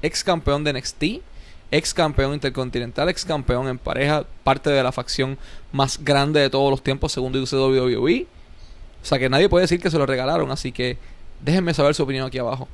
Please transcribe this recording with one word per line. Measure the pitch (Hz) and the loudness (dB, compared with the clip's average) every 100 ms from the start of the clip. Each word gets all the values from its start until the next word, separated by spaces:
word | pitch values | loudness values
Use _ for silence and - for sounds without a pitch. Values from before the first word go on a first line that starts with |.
Ex | 151 - | -2 -2
campeón | - 170 143 143 | -2 0 0 0
de | 151 | 0
N | 135 | -4
X | - - | -8 -4
T, | 156 277 - - - - - | -4 -4 -12 -18 -18 -18 -2
ex | 196 - | 0 0
campeón | - 156 135 135 | 0 0 2 0
intercontinental, | 143 135 131 127 117 120 - 160 | 0 -4 -4 -4 -4 -4 -2 -2
ex | 180 - | -2 -2
campeón | 151 127 123 131 | -2 0 0 0
en | 127 | -4
pareja, | - 123 143 151 - - | -4 0 2 0 -2 -2
parte | - 135 - | 2 2 4
de | 139 | 2
la | 127 | 2
facción | 127 127 - 135 135 - - - | -2 -6 -2 -2 -4 -12 -14 -8
más | 139 135 - | 0 0 0
grande | 147 139 143 151 | 2 4 4 4
de | 135 | 4
todos | 135 139 | 4 2
los | 135 | 2
tiempos, | - 135 156 | 0 -2 -2
según | - 127 | -2 -2
dice | 131 131 135 | -2 0 0
W | 135 131 | 4 4
W | 127 113 127 | 2 2 2
E. | 233 359 - - - - - - - | 2 0 -14 -20 -20 -20 -18 -18 -14
O | - | -2
sea | 139 | 0
que | 127 | 2
nadie | 135 185 | 4 6
puede | 175 180 | 4 4
decir | 175 | 2
que | 180 | 2
se | 160 | 2
lo | 135 | 2
regalaron, | 131 131 170 143 | 0 0 0 -2
así | 131 131 | -4 -6
que | 123 123 120 - - - - | -4 -4 -4 -12 -16 -16 -6
déjenme | 135 175 170 156 | 0 2 2 2
saber | 143 | 2
su | 147 | 4
opinión | 135 135 131 | 0 -2 -4
aquí | 127 | -4
abajo | 120 127 127 | -4 -4 -8